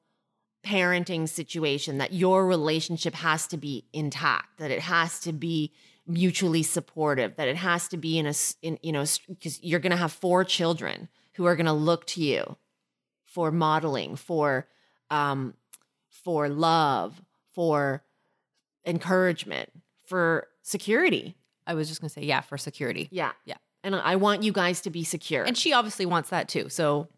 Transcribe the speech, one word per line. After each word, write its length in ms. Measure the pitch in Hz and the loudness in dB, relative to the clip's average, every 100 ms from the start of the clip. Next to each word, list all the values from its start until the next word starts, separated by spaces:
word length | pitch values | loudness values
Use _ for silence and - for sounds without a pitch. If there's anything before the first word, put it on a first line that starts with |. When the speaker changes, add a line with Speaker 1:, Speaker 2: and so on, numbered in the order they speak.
| _ _ _ _ _ _ | _ _ _ _ _ _
Speaker 1:
parenting 640 | 202 202 180 180 175 170 160 | -2 2 4 2 0 -2 -2
situation, 720 | - 156 170 151 143 147 139 | -4 -8 -2 0 0 -2 -4
that 140 | 135 | -2
your 340 | 180 185 185 185 | 2 4 6 4
relationship 680 | 175 156 160 160 165 165 | 4 2 0 -2 -4 -4
has 320 | 160 165 156 - | -2 0 0 -2
to 80 | 160 | -6
be 280 | 147 131 - | -6 -8 -8
intact, 680 | 151 147 135 151 101 - - | -6 -4 -2 0 0 -2 -8
that 120 | 156 | -4
it 100 | 131 | -4
has 380 | 165 170 165 - | 0 0 0 -2
to 120 | 170 | -6
be 400 | 156 170 160 151 _ - _ - | -4 -2 -2 -2 _ -20 _ -4
mutually 560 | 170 180 170 180 160 | 2 2 2 2 2
supportive, 760 | 156 170 - 160 151 131 110 - | 0 -2 -4 -2 0 2 0 -2
that 120 | 135 | -2
it 80 | 160 | 0
has 320 | 185 175 - | 0 0 -2
to 80 | 170 | -6
be 220 | 160 160 | -2 0
in 80 | 151 | 0
a, 40 | |
s-, 260 | 147 - - | 0 -2 -4
in, 160 | 165 160 | -6 -6
you 100 | 165 | -4
know, 80 | 147 | -2
s-, 180 | 151 - - 185 | 0 -2 -6 -12
'cause 160 | 165 - | -10 -8
you're 180 | 175 165 | -2 0
gonna 160 | 180 175 | 2 0
have 160 | 165 | 0
four 320 | - 180 180 | -2 2 2
children 640 | 185 - 165 160 85 - - _ _ | 2 2 0 0 -4 -8 -12 _ _
who 100 | - 175 | 0 2
are 100 | 165 | 4
gonna 180 | 165 | 2
look 320 | 151 156 170 - | 2 4 2 0
to 140 | 175 | -2
you 340 | 151 90 - - _ _ _ _ _ _ | 0 0 -2 -10 _ _ _ _ _ _
for 260 | _ 180 160 | _ -2 0
modeling, 640 | 165 156 156 156 131 73 123 | 2 4 2 2 -2 -4 -8
for, 500 | - 165 147 131 - _ _ _ - | -4 0 2 0 -4 _ _ _ -4
um, 440 | 151 143 139 127 - _ - _ _ _ | 0 0 0 -4 -10 _ -20 _ _ _
for 400 | - 185 156 147 | -12 -4 0 0
love, 760 | 143 165 165 151 123 87 170 - _ _ | 2 4 4 4 2 -2 -8 -20 _ _
for 500 | - 165 147 139 139 _ _ _ _ _ _ _ _ | -2 2 2 2 -2 _ _ _ _ _ _ _ _
encouragement, 880 | - 170 175 185 185 165 - 71 57 - _ _ | -4 -2 2 2 2 0 -6 -8 -8 -16 _ _
for 440 | - 185 170 160 - _ | -6 0 2 2 -2 _
security. 720 | - - - 233 359 165 - - _ _ - | -8 -6 0 4 4 2 -4 -16 _ _ -6
Speaker 2:
I 80 | |
was 140 | 165 156 | -4 -4
just 120 | 156 | -6
gonna 80 | 156 | -10
say, 120 | - | -6
yeah, 180 | 147 131 | -2 -2
for 160 | - 143 | -2 -8
security. 500 | - - 131 - 151 | -10 -6 -6 -4 -6
Speaker 1:
Yeah. 220 | 180 135 - | -4 -6 -6
Speaker 2:
Yeah. 120 | - - _ _ | -14 -16 _ _
Speaker 1:
And 100 | 196 | -4
I 220 | 190 156 190 | -2 2 4
want 260 | 202 202 | 4 2
you 100 | 214 | 2
guys 280 | 196 180 175 | 2 0 0
to 80 | 196 | -4
be 140 | 165 | -6
secure. 400 | 160 170 - 143 | -4 -6 -4 -2
Speaker 2:
And 120 | - 240 | 0 0
she 160 | 330 | 2
obviously 320 | 247 214 - | 2 2 -2
wants 260 | 180 175 - | 0 0 0
that 180 | 175 - | -4 -2
too. 200 | - - | -4 -4
So, 400 | - 151 147 165 | 0 2 2 -2